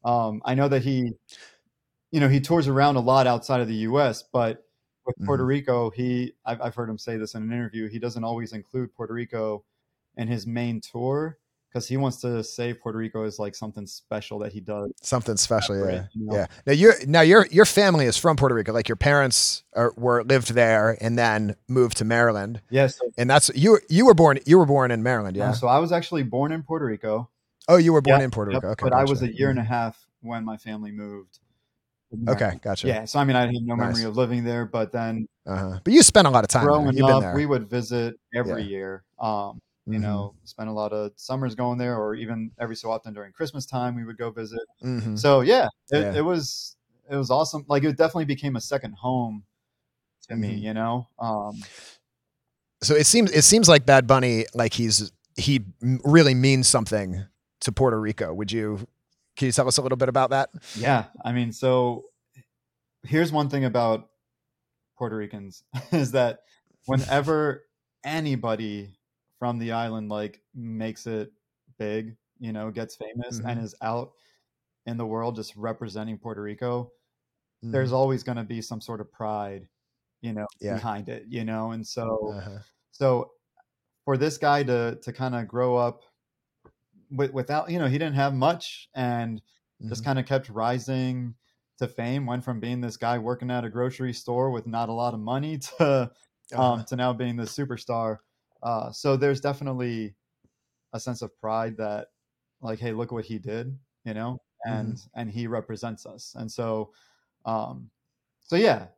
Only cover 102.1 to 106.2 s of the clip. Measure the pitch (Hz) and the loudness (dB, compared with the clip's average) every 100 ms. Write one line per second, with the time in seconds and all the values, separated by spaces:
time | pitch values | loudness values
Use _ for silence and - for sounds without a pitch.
102.1 | _ _ _ _ _ 120 110 123 110 117 | _ _ _ _ _ -12 -8 -8 -8 -8
103.1 | 117 104 107 98 110 123 135 _ _ 113 | -8 -10 -12 -10 -10 -10 -14 _ _ -12
104.1 | 110 117 127 _ _ 117 110 110 104 - | -8 -8 -10 _ _ -10 -8 -8 -12 -14
105.1 | 117 113 107 117 113 107 110 117 107 - | -14 -12 -8 -6 -8 -8 -12 -12 -12 -18
106.1 | 131 | -20